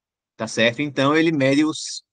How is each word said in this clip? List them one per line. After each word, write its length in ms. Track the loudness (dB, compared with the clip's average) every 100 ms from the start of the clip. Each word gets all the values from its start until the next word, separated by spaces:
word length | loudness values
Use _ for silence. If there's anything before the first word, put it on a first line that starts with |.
| _ _ _ -12
tá 100 | -6
certo? 360 | 0 0 0
Então, 340 | -4 0 2 2
ele 160 | 2
mede 320 | 2 2 2
o 60 | 0
s-, 320 | -2 -10 -14 -18